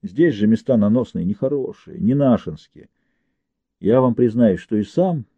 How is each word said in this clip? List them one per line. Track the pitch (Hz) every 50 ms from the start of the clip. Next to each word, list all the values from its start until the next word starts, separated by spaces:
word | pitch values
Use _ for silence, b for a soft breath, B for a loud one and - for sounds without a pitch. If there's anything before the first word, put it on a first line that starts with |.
| -
Здесь | 101 90 117 165 170 127
же | 101 104 107
места | 113 110 - - 131 113
наносные, | 104 104 107 127 120 - _ 90 87
нехорошие, | 90 101 - - 135 143 143 127 - - _ _ - 71 -
не | 87 104 131
нашинские. | 143 143 131 120 98 - - 80 - - _ _ 78 64 _ _ _ _ _ _ _ _ _ _ _ _ _ _ _ _ _ _ _
Я | - 92 113 131
вам | 127 127 117
признаюсь, | - 120 120 107 120 123 110 95 87
что | - _ 113
и | 107 104
сам | - - - 180 190 175 151 110 _ _